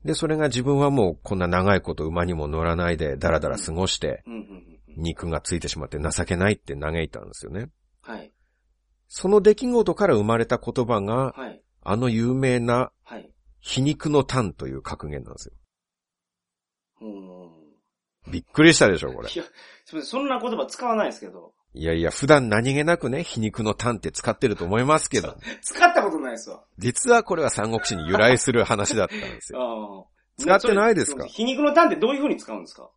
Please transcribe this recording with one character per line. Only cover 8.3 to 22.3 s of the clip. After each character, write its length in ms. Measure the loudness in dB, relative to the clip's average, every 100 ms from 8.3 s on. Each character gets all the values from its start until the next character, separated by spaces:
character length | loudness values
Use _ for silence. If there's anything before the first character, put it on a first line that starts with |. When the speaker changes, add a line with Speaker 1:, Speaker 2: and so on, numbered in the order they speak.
| _ _ _ _ _ _ _ _
Speaker 1:
そ 200 | -6 2
の 120 | 6
出 160 | 6 4
来 100 | 2
事 280 | 2 2 2
か 100 | 2
ら 80 |
生 100 | 4
ま 140 | 2 0
れ 80 | 2
た 120 | -2
言 280 | -2 -4 0
葉 140 | 0
が、 320 | 0 -2 -4
Speaker 2:
は 160 | -6 -14
い。 140 | -16 _ _
Speaker 1:
あ 140 | -4 -2
の 120 | 0
有 260 | 0 0
名 260 | 0 2 2
な、 320 | 2 0 0 _
Speaker 2:
は 160 | -20 -18
い。 100 | -18 _ _ _
Speaker 1:
皮 220 | -6 0
肉 280 | 0 0 2
の 120 | 2
嘆 300 | 4 0 -2
と 160 | -4 -10
い 60 |
う 80 | -10
格 260 | -10 -10 -8
言 160 | -10
な 60 | -12
ん 20 |
で 40 | -18
す 100 | -20
よ。 60 | -20 _ _ _ _ _ _ _ _ _ _ _ _ _ _
Speaker 2:
う 1300 | -16 -16 -18 -20 -20 -20 _ _ _ _ _ _ -12
ん。 40 |
Speaker 1:
び 80 | -12
っ 40 |
く 180 | -6 6
り 120 | 6
し 40 | 8
た 100 | 6
で 100 | 4
し 60 |
ょ、 80 | -2
こ 100 | -10
れ。 60 | -10
Speaker 2:
い 80 | -10
や、 60 |
す 0 |
み 20 |
ま 60 | -12 -18 -20 -20 -14
せ 120 | -12
ん、 40 |
そ 160 | -8 -6
ん 80 | -4
な 100 | -4
言 160 | -4 -6
葉 100 | -6
使 200 | -6 -2
わ 80 |
な 100 | -2
い 20 | -2
で 60 |
す 80 | -6
け 60 | -16
ど。 260 | -18 -20 _ _
Speaker 1:
い 100 | -6
や 100 | -2
い 80 | 0
や、 80 | 0
普 160 | -2
段 220 | 4